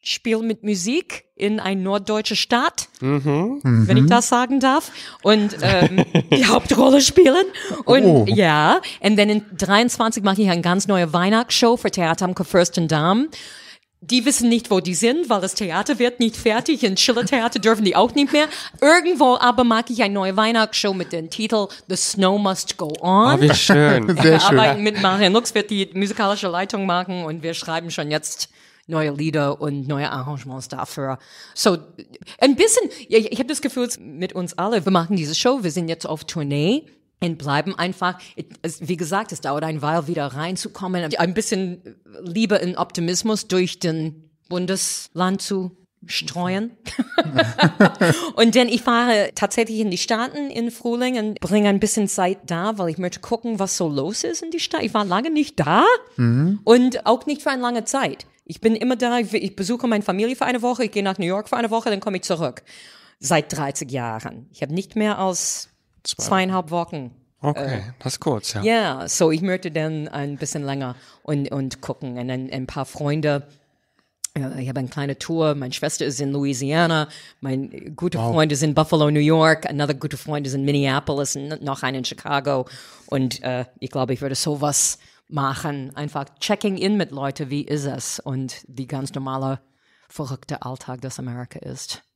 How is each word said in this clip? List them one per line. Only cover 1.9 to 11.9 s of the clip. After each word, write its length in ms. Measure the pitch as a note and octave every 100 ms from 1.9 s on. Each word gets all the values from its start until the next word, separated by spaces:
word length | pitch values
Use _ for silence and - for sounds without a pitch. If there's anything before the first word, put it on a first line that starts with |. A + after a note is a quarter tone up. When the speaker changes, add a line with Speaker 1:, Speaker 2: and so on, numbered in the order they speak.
| G3+ G3 G#3+ A3 G#3+
Speaker 1:
Stadt, 520 | - A#3+ D4+ - - -
Speaker 2:
Mhm. 580 | C3 C#3+ C#3+ C#3+ G3 C#4+
Speaker 1:
wenn 320 | C#3 A2+ G#2+ B2
ich 80 |
Speaker 3:
Mhm. 40 | C#3+
Speaker 1:
das 200 | A#3 A3+
sagen 320 | B3 B3 C4+
darf. 320 | C4 C#4 - - - -
Und, 320 | - G#3+ G#3 G#3
ähm, 420 | A3+ F#3+ E3 F#3+ - E3+
Speaker 3:
<laughs> 120 | -
Speaker 1:
die 160 | - B3
Hauptrolle 540 | A3+ - A#3 C4 C#4
spielen. 440 | C4+ - E4 D4 F#4+ - G4 - -
Und 180 | C4
Speaker 3:
Oh. 200 | G3+ D3 G#2
Speaker 1:
ja, 520 | D3 F3+ D3+ D3+ D#4+ - -
und 160 | G3+ G#3
dann 120 | G#3
in 160 | G#3+ G#3 F3
dreiundzwanzig 680 | F#3+ G3+ A#3+ - A3+ A3+
mache 200 | G3+ F#3+
ich 60 | G#3
eine 140 | E3+
ganz 240 | E3+ F#3 G3
neue 260 | G3 E3+
Weihnachtsshow 640 | E3+ F3+ A3 A#3+ - A#3+ A#3
für 140 | G#3